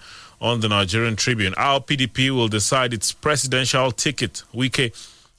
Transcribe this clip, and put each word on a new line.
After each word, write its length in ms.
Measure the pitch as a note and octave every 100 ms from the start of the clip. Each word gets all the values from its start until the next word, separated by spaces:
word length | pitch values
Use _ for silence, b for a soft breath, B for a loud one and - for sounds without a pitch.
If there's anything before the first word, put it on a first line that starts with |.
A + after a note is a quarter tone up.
| B B B B
on 200 | A2+ A#2
the 80 | A2
Nigerian 480 | G#2 F#2+ A2 A#2 A2
Tribune. 360 | - A#2 F#2+ F#2
"How 240 | C3+ C#3
P 160 | - C#3+
D 100 | B2+
P 240 | - C3
will 160 | C3 A2+
decide 480 | G#2+ - C3+ B2
its 160 | A2+ -
presidential 800 | - D3+ D3 C3 B2+ B2+ C3 C3
ticket." 540 | A#2 D#3 C3+ - - -
Wike 400 | A#2 C3 - B2 - B B B